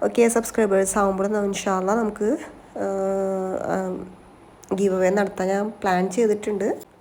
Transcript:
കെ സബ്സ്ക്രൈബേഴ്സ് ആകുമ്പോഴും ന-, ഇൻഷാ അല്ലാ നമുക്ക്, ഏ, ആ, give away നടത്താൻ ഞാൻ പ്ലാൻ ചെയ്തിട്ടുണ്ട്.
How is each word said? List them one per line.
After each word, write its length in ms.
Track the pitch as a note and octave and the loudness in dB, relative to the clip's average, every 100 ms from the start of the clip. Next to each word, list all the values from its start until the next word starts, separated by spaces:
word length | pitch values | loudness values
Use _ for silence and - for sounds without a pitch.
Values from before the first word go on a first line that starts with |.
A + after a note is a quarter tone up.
| G#3+ A3 | -2 4
കെ 100 | A#3 | 4
സബ്സ്ക്രൈബേഴ്സ് 720 | A#3 A3+ - G#3+ F#3+ G3 G#3+ | 4 0 0 2 4 2 2
ആകുമ്പോഴും 340 | G3+ F#3+ G3 | 2 2 0
ന-, 120 | G#3 | 0
ഇൻഷാ 340 | G3+ G3 G#3 F#3 | -2 -2 -2 0
അല്ലാ 160 | F#3 | 0
നമുക്ക്, 420 | A3 A3 G#3 G#3 D#4 - - - - | 0 0 -2 -2 -2 -4 -18 -14 -6
ഏ, 100 | G3 G3 F#3+ G3 F#3+ F#3+ F#3+ F#3+ - | -4 -2 -2 0 -2 -2 -4 -4 -2
ആ, 40 | F#3 F#3 F#3 F#3 - - - - - - | -2 -4 -6 -10 -16 -20 -20 -20 -20 -6
give 180 | F#3+ G3 | 0 2
away 220 | F#3 F#3 | 4 4
നടത്താൻ 340 | G3 G3 G3 F#3 | 4 0 -2 -2
ഞാൻ 220 | G3 G#3+ A3 | 0 -2 -4
പ്ലാൻ 300 | G3 F3+ F#3+ | 0 0 0
ചെയ്തിട്ടുണ്ട്. 680 | F#3+ A3 G#3 G#3+ G3+ G#3 - - _ | 2 2 0 -2 -2 -2 -4 -8 _